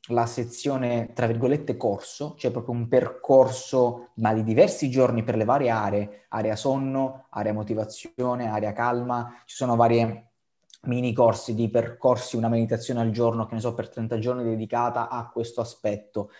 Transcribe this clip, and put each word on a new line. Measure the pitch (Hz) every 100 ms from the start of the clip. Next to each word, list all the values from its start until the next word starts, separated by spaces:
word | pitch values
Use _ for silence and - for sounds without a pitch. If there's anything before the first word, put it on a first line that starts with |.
| -
la | 120 117
sezione, | 127 117 - 147 131 123 120 113
tra | - 117
virgolette, | 117 127 147 151 -
corso, | 113 98 - - 147 151
cioè | 127
proprio | 120 117
un | 120 117
percorso, | 127 123 - - 135 127 - - 131 120 120 - -
ma | 110
di | 110
diversi | 110 110 202 - 139
giorni | 127 123 117
per | 117 110
le | 110
varie | 139 127
aree, | 113 104 104 104 - -
area | 110 110 107
sonno, | 139 135 135 135 131 135 -
area | 113 107
motivazione, | 107 104 110 107 - - - 123 123 120
area | 107 104
calma, | 107 120 120 123 123 120 - -
ci | -
sono | 127 117
varie | 117 117 113 104 - _ _ _ _ - -
mini | 123 123
corsi | 117 117 104 -
di | 113 113
percorsi, | 117 113 - 127 120 - 117
una | 113
meditazione | 117 113 117 - 120
al | 113
giorno, | 110 117 113 113
che | 113
ne |
so, | 117
per | 113 101
trenta | - 113 117
giorni | 117 127
dedicata | 117 110 110 120 120 120 117
a | 123 113
questo | 120 117 -
aspetto, | 113 - 107 104 - 107 101 -